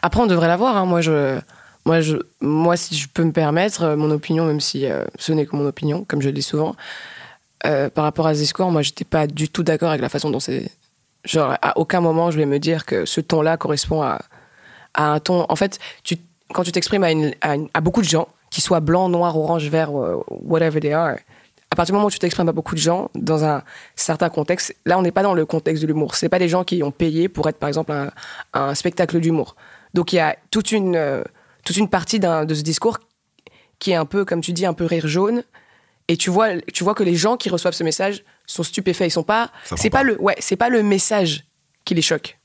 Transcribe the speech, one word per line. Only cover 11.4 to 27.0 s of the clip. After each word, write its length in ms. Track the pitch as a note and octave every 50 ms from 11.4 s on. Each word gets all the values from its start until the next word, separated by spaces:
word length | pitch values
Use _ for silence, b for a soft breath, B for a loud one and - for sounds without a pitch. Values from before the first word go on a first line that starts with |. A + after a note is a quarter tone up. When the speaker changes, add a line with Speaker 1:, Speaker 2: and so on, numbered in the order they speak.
| D3 C3 C3+ -
Speaker 1:
à 160 | - C#3+ -
aucun 240 | - E3 - - F3+
moment, 300 | E3+ E3 D#3+ E3 E3+ E3+
je 60 | D#3+
vais 80 | D3+ D#3
me 140 | C#3 C#3 D3
dire 260 | D3 D#3+ E3 D#3 -
que 200 | - - F#2+ E2+
ce 160 | - - -
ton-là 360 | D#3 - - D#3+ D3+ D#3+ E3
correspond 440 | E3 - - D3+ C#3+ - - D#3 D#3
à, 200 | D3 B2+ E2 - - _ B B B B B B B B B B B B _
à 180 | - D3+ D3+
un 80 | D3+ D3+
ton. 260 | D3+ - F#3 F3 E3 -
En 60 | -
fait, 240 | - G3+ G3 G3 - B B B B B
tu, 140 | - F3 E3 - _ _ _ _ _ -
quand 100 | - F3+
tu 80 | F3
t'exprimes 320 | E3+ F3+ E3+ - - G3 F#3+
à 80 | E3
une, 220 | D#3+ D#3 D3+ D3 - -
à 140 | - D3+ C#3+
une, 120 | C#3+ D#3 - _
à 80 | -
beaucoup 200 | D#3+ F3+ - A#3+
de 60 | G#3
gens, 200 | D#3 - D#3 E3+ - _ _ _ _
qu'ils 120 | - - -
soient 160 | - F#3 E3
blancs, 320 | D#3 D3 E3 F3+ F#3 F#3
noirs, 240 | F3 E3+ F3 F3 D#3+
orange, 280 | D#3+ D#3 D#3 E3+ E3 D3+
vert, 260 | D3 D3+ D#3+ D#3+ D3+
euh, 320 | C#3+ C#3 B2 E2+ F2 C#2 - -
whatever 500 | - - - - D#3+ D#3+ E3 D#3+ D3+ D#3
they 140 | D3+ D3 D3
are, 240 | D#3+ E3+ D#3 C3 - _ b b b b b b b b b
à 60 | -
partir 160 | - E3+ E3
du 60 | F#3+
moment 100 | G3+ G#3
où 40 | G#3
tu 80 | G3 -
t'exprimes 280 | - F3 - - F3+
à 60 | E3 D#3+
beaucoup 220 | D#3+ D#3+ - -
de 40 | D#3+
gens 300 | D3+ D#3+ E3+ F#3 - - _
dans 280 | - - - D#3+ D3+ D#3
un 200 | D#3 D3 C3+ - B B B B B B
certain 340 | - - - D#3+ D3 F3+ E3
contexte, 440 | - - D3 - F3+ F#3 - - - _ _
là, 120 | D#3+ F3
on 40 | F#3
n'est 100 | F#3 E3+
pas 120 | E3 F#3+ G3
dans 100 | G3+ F#3
le 120 | E3+ D#3
contexte 360 | - - D#3+ - D#3+ D#3+ D3+
de 60 | D#3
l'humour. 280 | D#3 D3+ D#3 D3+ C3+ -
C'est 140 | - - E3
pas 100 | - -
des 80 | F3+
gens 160 | E3+ E3 F3+ F3+
qui 180 | - F3+ F3+ D3
ont 80 | C#3+
payé 360 | - _